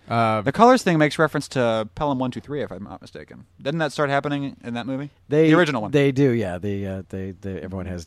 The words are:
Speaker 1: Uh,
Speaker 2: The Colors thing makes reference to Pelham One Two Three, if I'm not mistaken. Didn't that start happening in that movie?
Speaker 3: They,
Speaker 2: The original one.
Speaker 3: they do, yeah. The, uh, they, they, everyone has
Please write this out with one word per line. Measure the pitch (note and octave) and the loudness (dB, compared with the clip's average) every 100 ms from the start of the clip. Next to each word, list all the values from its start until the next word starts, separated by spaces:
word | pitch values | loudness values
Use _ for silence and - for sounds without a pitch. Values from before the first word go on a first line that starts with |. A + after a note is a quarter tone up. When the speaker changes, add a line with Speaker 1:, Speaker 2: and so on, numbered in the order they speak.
| - | -4
Speaker 1:
Uh, | A#2 A2+ A2 | 0 2 2
Speaker 2:
The | G#2 | 0
Colors | E3 A#3+ B3+ | 4 6 6
thing | - D#3+ | 4 2
makes | D3+ - | 2 2
reference | D#3 D3+ - | 0 -2 -4
to | C3 A#2 A2 A2 | 0 0 0 -4
Pelham | - D3+ C3 | -4 -4 -2
One | B2+ | -4
Two | A#2 | -8
Three, | A#2 C#3+ | -8 -8
if | G#2 | -8
I'm | F#2 | -10
not | G2+ F#2 | -14 -16
mistaken. | F2+ - D2 B1 - - | -18 -18 -18 -20 -20 -10
Didn't | C#3 E3 | -6 -2
that | D3+ | -2
start | - C#3+ | 0 0
happening | C#3 C#3+ C#3+ C#3 - | 0 0 -4 -6 -10
in | A#2+ | -10
that | A#2 A#2 | -8 -6
movie? | C3 C#3+ _ - | -8 -8 _ -2
Speaker 3:
They, | D3 D#3+ | 4 6
Speaker 2:
The | D#3+ | 6
original | D#3 B2+ | 4 0
one. | G#2 | 0
Speaker 3:
they | C#3+ C#3 | 2 2
do, | C3 C#3+ | 4 4
yeah. | A#2 G2 F2 | 2 -2 -4
The, | G2+ G2 G2 | -6 -4 -6
uh, | F#2+ F#2 | -8 -8
they, | F#2+ F#2+ F#2 | -10 -10 -10
they, | G2 F#2 | -10 -10
everyone | F2+ F#2+ F#2 | -8 -8 -8
has | F2+ | -10